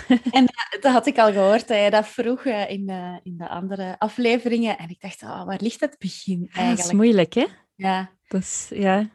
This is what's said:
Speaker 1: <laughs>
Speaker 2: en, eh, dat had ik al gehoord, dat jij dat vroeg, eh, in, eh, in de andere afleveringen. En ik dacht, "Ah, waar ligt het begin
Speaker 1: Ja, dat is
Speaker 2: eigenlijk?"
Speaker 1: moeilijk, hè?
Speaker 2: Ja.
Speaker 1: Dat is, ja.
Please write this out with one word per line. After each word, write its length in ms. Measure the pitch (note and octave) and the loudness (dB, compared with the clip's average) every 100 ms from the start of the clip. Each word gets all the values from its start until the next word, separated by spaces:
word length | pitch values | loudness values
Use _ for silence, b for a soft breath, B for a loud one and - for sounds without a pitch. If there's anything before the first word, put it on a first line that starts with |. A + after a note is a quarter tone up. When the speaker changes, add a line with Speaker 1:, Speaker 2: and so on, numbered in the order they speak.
| - | 0
Speaker 1:
<laughs> 240 | B3 - | 2 2
Speaker 2:
en, 160 | B3+ B3 | 4 2
eh, 340 | - - G3+ | 2 -10 -2
dat 120 | C#4 | 2
had 140 | B3 D4 | 4 2
ik 120 | C4 | 4
al 140 | A3 | 4
gehoord, 360 | G3+ F#3+ A3 - | 6 4 2 2
dat 80 | G#3+ | 2
jij 140 | G#3 | 4
dat 160 | G#3+ G#3+ | 4 0
vroeg, 380 | - A#3 B3+ | -4 -4 -2
eh, 260 | C4+ G#3+ G3+ | -2 -4 -4
in, 180 | G3 G3 | -6 -8
eh, 280 | F#3 F3+ F3 | -8 -10 -12
in 140 | F#3 E3+ | -14 -12
de 120 | E3+ | -10
andere 500 | F3 F#3+ G3 F#3 F3+ | -8 -8 -8 -8 -4
afleveringen. 800 | G#3+ - A#3+ A#3+ A#3 A#3 A3+ G3+ | -4 0 2 2 0 0 -2 -4
En 100 | E3 | -8
ik 120 | F3+ | -14
dacht, 220 | G3 - | -16 -16
"Ah, 220 | G#3 - F3+ | -14 -12 -8
waar 140 | F#3+ | -4
ligt 180 | G#3 - | -4 -4
het 160 | D4 - | -6 -6
begin 400 | F#3+ - - F3+ | -10 -8 -6 -6
Speaker 1:
Ja, 40 | |
dat 80 | F3+ | -6
is 20 | - | -2
Speaker 2:
eigenlijk?" 360 | A#3+ A3+ F3 G3 | 0 0 2 4
Speaker 1:
moeilijk, 360 | A3+ G#3 E3 | 6 6 4
hè? 120 | - E4 - _ | 2 -2 -4 _
Speaker 2:
Ja. 360 | - F#3+ F#3 F#3+ _ _ | -8 -4 -2 -4 _ _
Speaker 1:
Dat 120 | F#3+ | -6
is, 260 | F#3+ - - | -6 -10 -10
ja. 360 | - G3 F#3+ G#3+ | -2 2 2 0